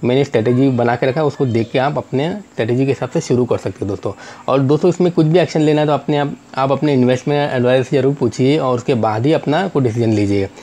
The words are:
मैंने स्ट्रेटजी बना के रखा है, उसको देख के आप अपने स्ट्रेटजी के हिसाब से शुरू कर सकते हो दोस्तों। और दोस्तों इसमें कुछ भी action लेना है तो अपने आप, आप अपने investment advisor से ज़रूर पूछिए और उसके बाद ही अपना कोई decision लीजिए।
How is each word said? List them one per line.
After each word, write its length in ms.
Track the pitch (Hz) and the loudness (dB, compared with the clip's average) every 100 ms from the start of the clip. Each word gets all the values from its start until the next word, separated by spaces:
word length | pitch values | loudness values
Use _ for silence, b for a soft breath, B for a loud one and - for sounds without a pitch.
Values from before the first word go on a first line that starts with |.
मैंने 200 | 120 131 | 0 0
स्ट्रेटजी 440 | 135 117 113 123 139 | 2 0 0 2 2
बना 280 | 120 120 120 | 2 0 0
के 100 | 135 | -2
रखा 140 | 135 | 0
है, 60 | 151 | -2
उसको 200 | - 135 | -2 -2
देख 240 | 113 113 | 0 -2
के 60 | 135 | -2
आप 200 | 135 143 | -2 -2
अपने 320 | - 131 160 | -4 -4 -4
स्ट्रेटजी 540 | 202 - - 139 123 | -6 -10 -6 -2 0
के 80 | 135 | 0
हिसाब 160 | 139 123 | -2 -4
से 120 | 170 | -4
शुरू 240 | - 123 | -2 0
कर 140 | 123 107 | 0 -2
सकते 200 | 107 - | -4 -6
हो 40 | 101 | -6
दोस्तों। 260 | 98 107 - B B - | -6 -8 -10 B B -2
और 120 | 135 | 0
दोस्तों 280 | 135 151 185 | 2 2 2
इसमें 240 | 165 180 | 2 0
कुछ 140 | 170 156 | 2 2
भी 120 | 175 | 2
action 220 | 160 165 | 2 2
लेना 200 | 151 151 | 2 2
है 60 | 151 | 2
तो 60 | |
अपने 260 | 143 151 147 | 0 0 -2
आप, 180 | 139 - - - | -2 -6 -10 -4
आप 160 | 135 | -2
अपने 220 | 135 151 | 0 2
investment 580 | 135 123 127 147 147 143 | 2 2 2 0 -2 0
advisor 300 | 127 123 131 | 0 2 2
से 160 | 123 143 | 2 0
ज़रूर 160 | 131 | 0
पूछिए 440 | 147 120 - 131 156 | 0 -2 0 0 2
और 160 | 131 | 0
उसके 200 | 123 131 | -2 -2
बाद 320 | 123 107 110 135 | 0 0 0 0
ही 60 | |
अपना 360 | 156 - 156 190 | 0 0 -2 -2
कोई 140 | 147 | 0
decision 280 | 127 113 113 | 0 0 0
लीजिए। 360 | 107 101 101 95 B | 0 0 0 -2 B